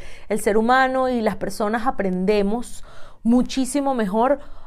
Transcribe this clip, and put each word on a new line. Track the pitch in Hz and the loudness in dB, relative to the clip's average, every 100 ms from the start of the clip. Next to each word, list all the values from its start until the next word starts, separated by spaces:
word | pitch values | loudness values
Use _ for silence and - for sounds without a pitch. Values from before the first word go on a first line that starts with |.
| - - - | -8 -12 -4
el | 214 | -2
ser | 220 214 | 2 2
humano | 226 262 262 262 262 | 4 4 4 2 0
y | 240 | 0
las | 214 190 | 0 -2
personas | - - 208 220 247 | -6 -2 -2 0 0
aprendemos | - 196 180 190 214 202 240 - - - - - - | 0 0 0 2 2 2 0 -4 -8 -10 -10 -12 -2
muchísimo | 226 247 247 262 254 285 277 | 4 4 4 0 -2 0 0
mejor | 254 202 220 254 285 - - | 0 0 2 2 0 -4 -12